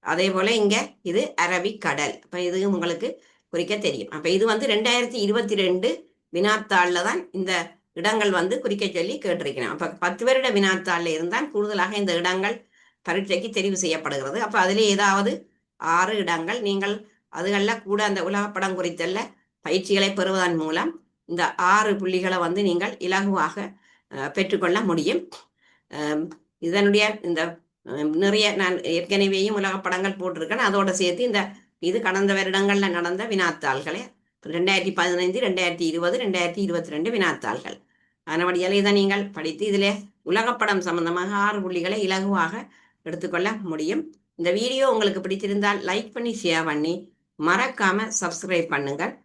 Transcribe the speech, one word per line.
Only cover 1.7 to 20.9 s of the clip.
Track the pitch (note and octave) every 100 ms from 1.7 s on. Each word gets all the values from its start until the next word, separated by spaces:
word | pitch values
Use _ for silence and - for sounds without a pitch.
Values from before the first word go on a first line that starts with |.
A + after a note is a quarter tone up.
| G#3+
கடல். | E3+ C#3+ D3 -
அப்ப | - F3+
இது | F3+ F#3 G3+
உங்களுக்கு | F#3 E3+ E3+ - F3 _ _ _
குறிக்க | E3+ F3+ G#3
தெரியும். | G3 C3+ -
அப்ப | D3+ D#3+
இது | F#3+ A3+
வந்து | A3 B3+
ரெண்டாயிரத்தி | G#3+ A3+ A#3+ A#3+
இருபத்தி | A#3+ G3+ A3 G3+
ரெண்டு | G3+ F#3 F#3 G#3+ - - _ _
வினாத்தாள்ல | E3+ G3+ G#3+ G#3+ G3 F3+ F3+
தான் | F#3+ F4 -
இந்த | F#3+ F#3+ F3+ E3 - _
இடங்கள் | - F#3+ A3 G#3
வந்து | F3+ F3+ A#3
குறிக்க | A#3+ G3+ G3+
சொல்லி | F3 F3 D4+
கேட்டிருக்கிறேன். | G3 F3 C#3+ C3+ A#2+
அப்ப | - E3+
பத்து | - - -
வருட | A#3 C4 C4
வினாத்தாள்ல | G3+ G3 F#3+ F#3 E3+ E3+
இருந்தால் | D#3 E3+ A3+ D4+
கூடுதலாக | G#3 G#3 G3+ F3+ G#3
இந்த | G3 E3+
இடங்கள் | F3 F#3 G3+ A#3 _ _ _ _ -
பரீட்சைக்கு | F3 G3 F3 A3
தெரிவு | G#3 F#3+
செய்யப்படுகிறது. | F#3+ F3 D#3 D3 C#3+ C3+ F#3+
அப்ப | G#3+ G#3+
அதிலே | F#3 G3 A3
ஏதாவது | G3 G3+ G3 G3+ - - _ _ _
ஆறு | D#3 E3+ F#3 G#3+
இடங்கள் | F3 E3+ E3 A#3+
நீங்கள் | G3+ G3 G3 G#3 - _ _
அதுகள்ல | - F3+ G3+ G3+ A#3
கூட | G#3+ G3+
அந்த | G#3 G3
உலகப்படம் | F3 G3+ G3+ G3 F#3+ F#3
குறித்தல்ல | F3 E3 E3+ F#3+ A#3 - _ _
பயிற்சிகளை | D3+ F3+ F#3 G3 G3
பெறுவதன் | G3 F#3 F#3+ F3+ E3
மூலம் | D#3 E3 A3+